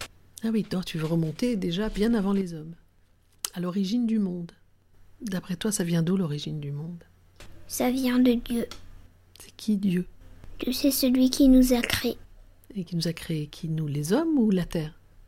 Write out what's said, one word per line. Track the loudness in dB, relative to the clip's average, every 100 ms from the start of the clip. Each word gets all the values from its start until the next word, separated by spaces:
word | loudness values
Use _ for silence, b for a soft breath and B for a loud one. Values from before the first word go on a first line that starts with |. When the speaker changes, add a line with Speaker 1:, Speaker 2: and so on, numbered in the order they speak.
| -16 -16 -20 -8
Speaker 1:
Ah | -2
oui, | -2 -2
donc | -4 -4
tu | -4
veux | -2
remonter | 0 -2 -2 -2
déjà | 0 -2 -2 -4
bien | 0 2
avant | 2 2
les | 0 -2
hommes, | -6 -12 -16 _ _ _ _ _ _ -10
à | -6
l'origine | -4 -2 -2 0 0
du | 0
monde. | -2 -4 -10 -14 _ _ _ -20 -20 -16
D'après | -8 -8 -6
toi, | -6 -4
ça | -2
vient | 0 2
d'où | 2 0
l'origine | 0 -4 -6 -8
du | -6
monde ? | -8 -8 -12 -18 _ -20 _ -18 -18 -12
Speaker 2:
Ça | -2 0
vient | 0 2 4
de | 6
Dieu. | 4 0 -4 -4 -8 -16 -18 -20 -20 _ -20
Speaker 1:
C'est | -20 -10
qui | -2 0
Dieu ? | 2 0 -2 -10 -20 -18 -16 -6
Speaker 2:
Dieu, | -4
c'est | 0 0
celui | 2 2 4 4
qui | 6 8
nous | 10 8
a | 4
créés. | 2 0 0 -4 -12 -20 -20 -20 -12
Speaker 1:
Et | -10
qui | -6 -2
nous | -2
a |
créés | -4 -6 -6 -6
qui, | -8 -6
nous, | -4 -2
les | -4 0
hommes | 0 2 2
ou | 4
la | 2
terre ? | 0 -4 -6 -10 -20 -20